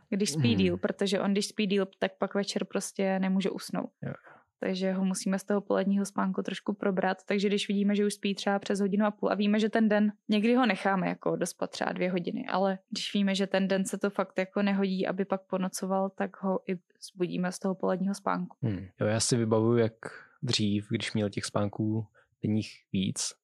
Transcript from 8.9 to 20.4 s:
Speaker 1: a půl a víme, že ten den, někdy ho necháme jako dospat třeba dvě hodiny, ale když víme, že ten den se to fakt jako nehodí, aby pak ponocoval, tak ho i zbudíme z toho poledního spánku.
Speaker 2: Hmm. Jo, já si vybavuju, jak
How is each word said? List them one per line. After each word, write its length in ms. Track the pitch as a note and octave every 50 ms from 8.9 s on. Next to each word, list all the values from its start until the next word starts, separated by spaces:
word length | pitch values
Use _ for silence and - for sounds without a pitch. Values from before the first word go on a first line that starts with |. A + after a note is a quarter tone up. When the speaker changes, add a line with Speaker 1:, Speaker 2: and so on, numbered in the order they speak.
| F#3 G3+ G#3+
Speaker 1:
a 40 | G#3
půl 200 | G#3 - - F#3+
a 40 | F#3+
víme, 260 | G3 G#3 G#3 G#3 G#3+
že 80 | G#3 A3
ten 200 | - A3+ A3+ G#3+
den, 240 | G#3 G#3 G#3 G#3 G3+ - _ -
někdy 260 | G#3+ G#3 G3+ A#3 B3
ho 120 | B3 C4
necháme 420 | A#3 F#3+ F#3+ - G3+ G3 F#3+ F3 F3
jako 280 | F3+ - - E3 E3
dospat 340 | - F3 F3+ - - F#3+ F3+
třeba 220 | - - - - F3+
dvě 180 | F3+ F3 F3+
hodiny, 360 | F3+ F3+ F3 - - - - -
ale 300 | - F#3 G3 G3 F#3+ F#3+ _ -
když 240 | G#3+ - - - -
víme, 200 | G#3 G3+ G3 F#3+
že 120 | F#3+ G3
ten 220 | F#3+ - F#3+ F#3+ F#3
den 160 | F#3+ F#3+ F#3+
se 140 | - - G3
to 120 | - G3+
fakt 280 | G3+ - F#3+ F#3+ - -
jako 240 | F#3 F#3 - G3+ G#3
nehodí, 440 | G3+ G3+ G3 G3 G3 F#3+ F#3 G3
aby 180 | - F#3+ F#3+ G3
pak 160 | - G3 F#3+ F#3+
ponocoval, 640 | - - F#3+ F#3 F#3 - - - F#3 F#3+ F#3+ F#3+ G3
tak 320 | - - G3 F#3+ F#3+ - -
ho 180 | F#3+ F#3 F#3+ - -
i 80 | F#3+ F3 _ _ _ _ - - -
zbudíme 400 | F#3 F3+ E3+ E3 F3+ F3+ F3+ F#3
z 60 | -
toho 160 | - G3 F#3
poledního 400 | F#3 - F#3+ F#3+ F3+ F#3 G3 G3
spánku. 420 | - - F#3+ F3+ F3+ F3+ F3 - _ -
Speaker 2:
Hmm. 240 | A#2 G2+ F2+ F#2+ F#2+ - -
Jo, 60 | A#2+
já 140 | G#2+ G#2+ A2+
si 160 | - - C3+
vybavuju, 400 | A#2+ A#2 A2 A2+ A2 A2 A2+ A#2+ A#2+
jak 140 | A2+ A2 - _ - - - - - - _ _